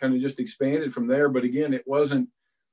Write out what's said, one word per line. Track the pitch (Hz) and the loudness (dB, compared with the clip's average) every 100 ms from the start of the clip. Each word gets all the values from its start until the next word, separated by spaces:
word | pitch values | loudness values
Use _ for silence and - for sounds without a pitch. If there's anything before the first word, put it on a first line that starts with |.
kinda | 131 127 | 0 0
just | 139 135 | 0 -4
expanded | 113 - 135 151 147 | -8 -2 -2 0 -2
from | 127 120 | -4 0
there. | 135 147 | 2 2
But | 127 | 2
again, | 123 131 147 | 0 0 0
it | 131 131 | -2 -2
wasn't | 143 143 139 123 _ _ _ _ | 0 2 0 -2 _ _ _ _